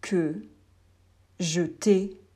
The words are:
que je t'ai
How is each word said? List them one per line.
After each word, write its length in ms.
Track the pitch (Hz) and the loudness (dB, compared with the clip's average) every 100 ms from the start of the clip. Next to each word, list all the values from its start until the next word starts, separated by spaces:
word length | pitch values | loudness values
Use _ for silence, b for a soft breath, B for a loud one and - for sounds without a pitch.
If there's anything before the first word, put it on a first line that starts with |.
que 440 | - 185 156 175 220 - _ _ _ _ _ _ _ _ | -2 -2 -2 -6 -12 -20 _ _ _ _ _ _ _ _
je 220 | 175 165 | -4 -2
t'ai 580 | 160 - 214 190 196 - - | -2 0 4 4 2 -10 -20